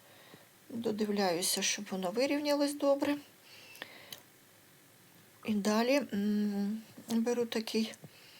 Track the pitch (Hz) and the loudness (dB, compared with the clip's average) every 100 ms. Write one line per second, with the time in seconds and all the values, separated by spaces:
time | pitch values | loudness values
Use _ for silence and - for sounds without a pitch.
0 | - - - - - - - 233 226 208 | -20 -20 -20 -20 -20 -20 -12 -4 -2 0
1 | 214 202 190 170 196 - 202 - 202 190 | 0 2 2 2 0 0 0 -2 -4 -4
2 | 180 220 285 285 294 285 285 285 277 277 | -2 0 2 2 2 2 0 0 2 2
3 | 285 294 - - - - - - - - | 2 -2 -6 -20 -20 -20 -20 -18 -18 -18
4 | - - - - - - - - - - | -18 -18 -18 -20 -20 -20 -20 -20 -20 -20
5 | - - - - - 208 202 214 240 285 | -20 -20 -20 -10 -2 0 2 2 4 4
6 | 226 202 208 208 208 202 202 220 220 - | 2 0 0 2 2 0 -2 -4 -8 -14
7 | - 226 233 240 233 233 220 220 220 - | -4 0 0 0 0 -2 -2 0 0 -4
8 | - - - - | -18 -20 -20 -20